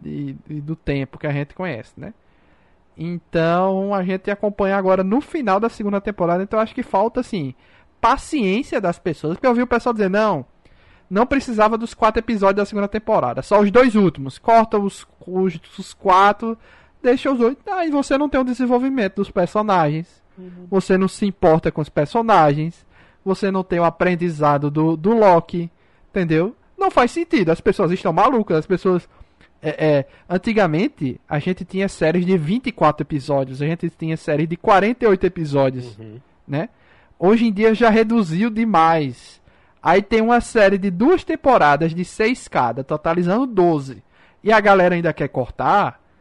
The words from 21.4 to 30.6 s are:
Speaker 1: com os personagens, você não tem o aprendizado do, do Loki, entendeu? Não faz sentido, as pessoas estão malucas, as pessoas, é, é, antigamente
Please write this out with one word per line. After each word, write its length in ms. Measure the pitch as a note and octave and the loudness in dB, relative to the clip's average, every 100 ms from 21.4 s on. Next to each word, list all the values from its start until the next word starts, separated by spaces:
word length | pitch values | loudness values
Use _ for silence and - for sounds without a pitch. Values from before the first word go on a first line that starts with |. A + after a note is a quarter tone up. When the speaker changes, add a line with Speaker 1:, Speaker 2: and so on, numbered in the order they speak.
| E3+ D#3+ D#3+ | 2 2 0
Speaker 1:
com 100 | D#3+ | -4
os 80 | D3+ | -4
personagens, 960 | - D3 A#3 A3+ F#3+ D3+ D3 D#3+ - _ _ _ _ G3 | -4 -2 -2 2 4 4 2 -4 -10 _ _ _ _ -6
você 260 | F#3+ G3 | -2 -2
não 120 | F#3+ | -4
tem 160 | F3+ F3 | -2 0
o 40 | |
aprendizado 880 | E3+ - F3 F3 F3 D3+ D3 C#3+ D3 | 0 0 -2 0 -4 0 2 2 0
do, 240 | D3+ D#3+ D#3+ | 0 0 0
do 160 | F#3 | 0
Loki, 580 | A#3 G#3 E3 - F3 E3+ - _ _ _ | 4 6 4 2 -8 -8 -14 _ _ _
entendeu? 460 | G3+ E3+ D#3+ F#3+ - _ - | -4 0 0 0 -6 _ -4
Não 120 | F#4+ | 0
faz 220 | D4 A#3+ | 2 2
sentido, 380 | E4 E4+ D4 D#3+ | -2 -2 0 0
as 100 | E3+ | 0
pessoas 320 | G#3+ F#3+ E3+ | 0 0 -2
estão 220 | F#3+ F#3 | 0 -2
malucas, 440 | D#3+ A#3 B3 G#3 D#3+ | 2 2 2 0 -2
as 80 | - | -2
pessoas, 440 | F3+ F#3+ F3+ - _ - _ _ _ | -2 0 -2 -4 _ -20 _ _ _
é, 240 | D3+ - D#3 | -10 -2 0
é, 200 | C#3+ C3+ - - | 0 -2 -14 -6
antigamente 880 | F3+ A#3 G#3+ | -4 -2 0